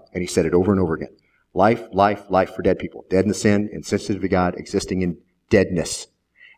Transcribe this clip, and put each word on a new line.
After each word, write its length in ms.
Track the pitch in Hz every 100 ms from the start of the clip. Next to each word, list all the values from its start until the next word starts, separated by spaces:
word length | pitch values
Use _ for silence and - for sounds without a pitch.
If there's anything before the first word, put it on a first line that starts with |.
| _
And 80 | 92
he 60 | 90
said 180 | - 82
it 80 |
over 180 | 87 95
and 80 | 95
over 140 | 87
again. 220 | 80 - - _ _ _ 92
Life, 320 | 101 120 -
life, 380 | 92 101 101 -
life 240 | 92 92
for 80 | -
dead 160 | 92 90
people. 300 | 92 - -
Dead 140 | 92
in 40 | 98
the 60 |
sin, 360 | 95 107 101 104
insensitive 480 | 82 - 101 - 98
to 60 | 95
God, 260 | 92 90 -
existing 460 | - 98 - 92
in 160 | 90 82 _ _ -
deadness. 580 | 104 90 87 76 - - _ _ _ -